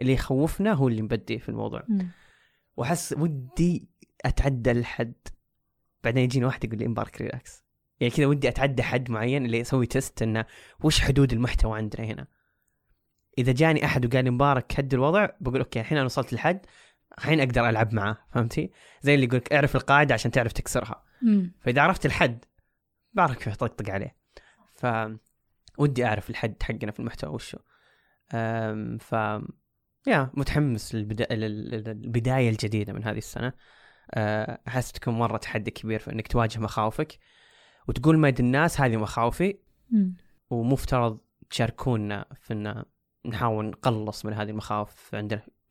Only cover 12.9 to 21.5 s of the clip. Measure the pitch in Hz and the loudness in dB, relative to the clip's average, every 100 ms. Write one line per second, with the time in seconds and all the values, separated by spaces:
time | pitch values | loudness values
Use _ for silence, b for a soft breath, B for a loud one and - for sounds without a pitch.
12.9 | _ _ _ _ - 123 127 160 156 143 | _ _ _ _ -2 0 4 4 4 2
13.9 | 147 123 127 127 123 143 135 - - 139 | 0 2 2 2 2 2 2 0 -2 0
14.9 | 131 135 185 208 - 127 131 127 120 110 | 2 2 2 0 -2 -4 -2 -2 -4 -2
15.9 | 151 131 - 127 120 156 185 - b b | 0 0 -2 -2 0 0 0 -4 b b
16.9 | b _ - - 156 135 120 117 110 113 | b _ -8 0 2 4 4 2 2 2
17.9 | 110 101 113 _ 120 117 135 170 b b | 0 -2 -4 _ -2 -2 -2 -6 b b
18.9 | b 139 143 127 127 - 143 143 131 - | b 2 4 4 0 2 2 4 2 4
19.9 | 139 147 117 123 131 113 - - 127 98 | 4 6 2 2 0 0 -2 -2 -4 -4
20.9 | 98 _ _ 240 208 180 | -10 _ _ 4 4 2